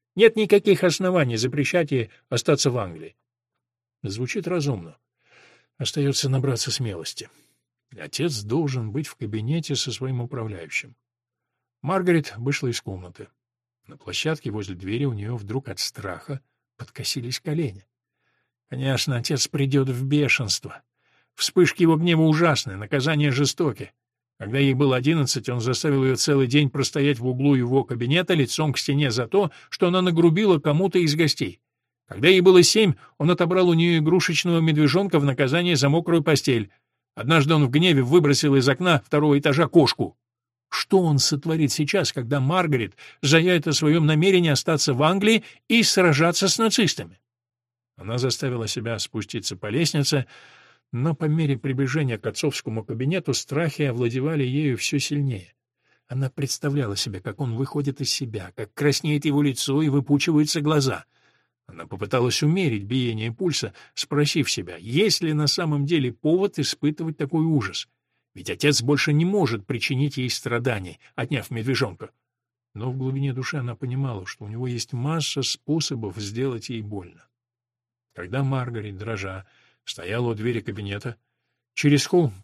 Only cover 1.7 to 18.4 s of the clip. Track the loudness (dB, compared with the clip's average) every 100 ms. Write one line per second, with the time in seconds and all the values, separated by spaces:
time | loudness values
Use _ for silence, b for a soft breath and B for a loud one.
1.7 | 0 0 -2 -4 b _ -4 0 2 2
2.7 | -2 -6 -10 -18 _ _ _ _ _ _
3.7 | _ _ _ -10 -8 -6 -6 -4 -2 -2
4.7 | -4 -8 -20 _ _ b b b b b
5.7 | _ -6 -2 -2 0 0 0 0 -2 -4
6.7 | -4 -6 -6 -10 -12 -16 b b b _
7.7 | _ _ -18 -12 -4 -4 -4 -4 -2 -2
8.7 | -4 -4 -6 -8 -10 -8 -6 -2 -4 -2
9.7 | -4 -4 -6 -6 -6 -6 -8 -8 -10 -10
10.7 | -10 -10 _ _ _ _ _ _ _ _
11.7 | _ -4 -2 2 2 0 -6 -4 -4 -4
12.7 | -6 -8 -12 -14 -18 -20 _ _ _ _
13.7 | _ _ -18 -10 -6 -4 -4 -6 -8 -8
14.7 | -10 -6 -2 -2 -4 -8 -10 -6 -8 -8
15.7 | -8 -8 -8 -12 -12 -12 -12 -14 _ _
16.7 | _ -16 -10 -6 -6 -6 -8 -4 -4 -4
17.7 | -6 _ _ _ _ _ _